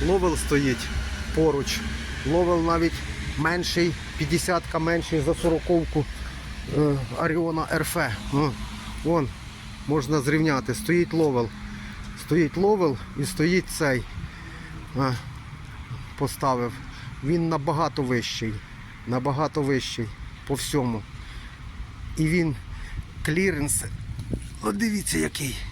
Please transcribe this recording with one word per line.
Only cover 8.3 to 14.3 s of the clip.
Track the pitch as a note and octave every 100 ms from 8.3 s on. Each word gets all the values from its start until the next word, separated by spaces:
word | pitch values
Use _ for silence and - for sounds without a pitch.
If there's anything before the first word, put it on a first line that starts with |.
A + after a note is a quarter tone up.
Ну, | C#3 D3 A#2+ - - - -
вон, | D3 E3+ C3 F2+ - - - - -
можна | D3+ B2+ D3+
зрівняти. | C3 D#3+ D#3+ C3+ A#2
Стоїть | A#2 G#2+ F3 E3+
ловел. | D#3+ D#3 B2 A#2 - - - - - - -
Стоїть | - D3+ D#3 -
ловел | G3 G#3+ E3+ B2+ - -
і |
стоїть | C#3 - D#3 F#3 -
цей. | - D3+ B2+ - - -